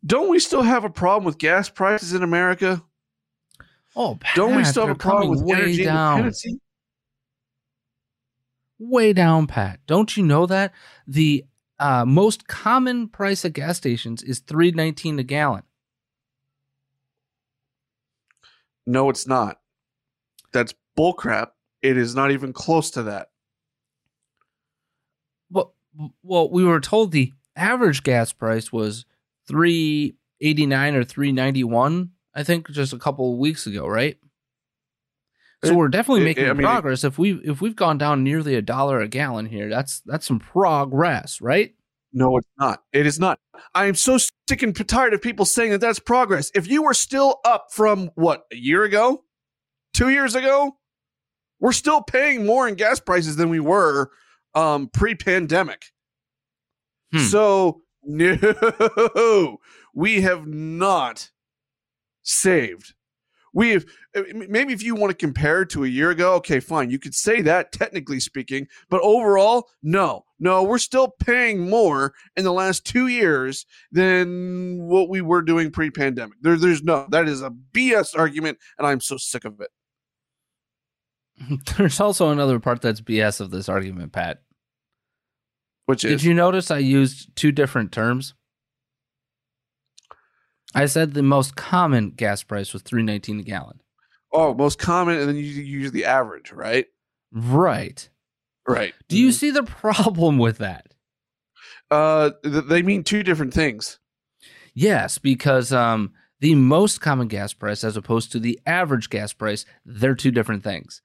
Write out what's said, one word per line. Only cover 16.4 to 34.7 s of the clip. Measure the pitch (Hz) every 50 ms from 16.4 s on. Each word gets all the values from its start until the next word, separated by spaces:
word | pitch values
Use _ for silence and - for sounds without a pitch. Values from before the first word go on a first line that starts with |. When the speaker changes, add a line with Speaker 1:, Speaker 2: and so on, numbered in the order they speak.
| _ _ _ _ _ _ _ _ _ _ _ _ _ _ _ _ _ _ _ _ _ _ _ _ _ _ _ _ _ _ _ _ _ _ _ _ _ _ _ _ _ _ _ _ _ _ _ _ _
Speaker 1:
No, | 120 123 131 135 139
it's | 127 - -
not. | 131 131 127 113 98 - _ _ _ _ _ _ _ _ _ _ _ _ _ _ _ _ _ _ _ -
That's | 127 120 110 - _ _ _ _ -
bullcrap. | 156 175 175 - - 117 113 104 113 - _ _ _ _ _ _ -
It | 135 131
is | 127 120 117 120
not | 131 135 139 139
even | 131 139 131 123
close | - - - 165 160 151 - -
to | 131 117
that. | 107 101 98 - _ _ _ _ _ _ _ _ _ _ _ _ _ _ _ _ _ _ _ _ _ _ _ _ _ _ _ _ _ _ _ _ _ _ _ _ _ _ _ _ _ _ _ _ _
Speaker 2:
Well, | 180 185 175 - _ _ _ _ _ 151 151 151 _ _ _
well, | 180 185 175 165 -
we | - 180 185
were | 180 170 160
told | 135 - - 214 226 196 160
the | 147 131 123 - _ _ _ _
average | 143 165 202 247 247 247 190 143 135 -
gas | 139 127 120 113 - -
price | _ - 110 113 113 110 - -
was | 113 110 107 104 117 120 _ _ _ _ _ _ _ _ -
three | 139 151 165 170 170 165 160 156 151 151 147 139 - _ _ _ _ _
eighty-nine | 147 151 156 151 151 139 139 135 139 147 147
or | 135 120
three | - - - 143 139 135
ninety-one, | 131 131 135 135 135 127 117 117 117 127 143 160 180 180 175 _ _ _ _ _
I | 143 147
think, | 147 175 170 160 -
just | 143 147 139 135 139
a | 120
couple | - 151 139 135 131 127 123
of | 120
weeks | 135 156 160 139 -
ago, | 110 98 101 67
right? | 76 101 110 127 151 147 _ _ _ _ _ _ _ _ _ _ _